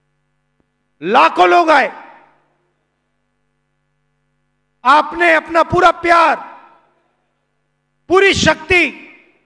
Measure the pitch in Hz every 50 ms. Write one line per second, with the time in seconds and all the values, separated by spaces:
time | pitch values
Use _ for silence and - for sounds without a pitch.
0 | _ _ _ _ _ _ _ _ _ _ _ _ _ _ _ _ _ _ _ -
1 | 147 175 220 269 311 320 320 330 359 359 349 349 349 320 311 262 240 190 - -
2 | - - - - _ _ _ _ _ _ _ _ _ _ _ _ _ _ _ _
3 | _ _ _ _ _ _ _ _ _ _ _ _ _ _ _ _ _ _ _ _
4 | _ _ _ _ _ _ _ _ _ _ _ _ _ _ _ _ - 247 285 311
5 | 302 302 320 330 349 339 320 311 311 - 330 330 311 320 - 349 370 339 330 -
6 | - 339 339 339 330 311 - - - - - - - _ _ _ _ _ _ _
7 | _ _ _ _ _ _ _ _ _ _ _ _ _ _ _ _ _ _ _ _
8 | _ - 330 381 392 392 302 - - 311 311 311 320 - 370 349 330 254 - -
9 | - - - _ _ _ _ _ _